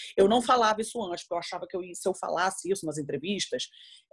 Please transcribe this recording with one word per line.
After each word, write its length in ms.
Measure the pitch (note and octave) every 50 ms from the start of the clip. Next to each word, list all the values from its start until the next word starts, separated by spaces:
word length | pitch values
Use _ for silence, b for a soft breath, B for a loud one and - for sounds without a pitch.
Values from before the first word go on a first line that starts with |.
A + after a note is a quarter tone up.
| B B B
Eu 100 | - G3
não 140 | G3+ A3+ B3
falava 400 | A#3 - B3+ A#3+ A3+ G#3+ G#3+ G#3
isso 200 | A3+ - - A#3+
antes, 220 | G3 F3 F3 - -
porque 120 | - F3
eu 40 | E3+
achava 260 | E3 - F#3 F3 F3+
que 120 | - -
eu 40 | F3+
ia, 140 | F3+ F3+ F3
se 100 | - -
eu 80 | F#3+ F#3
falasse 560 | - F3+ F3 D#3+ E3 F3+ F#3+ - - - F3
isso 160 | G3 - E3
nas 120 | D#3 C#3+
entrevistas, 720 | D#3 C#3+ D3 D3 C3+ D3+ G3 G#3 F3+ - - - B2+ - - B B B B B B B B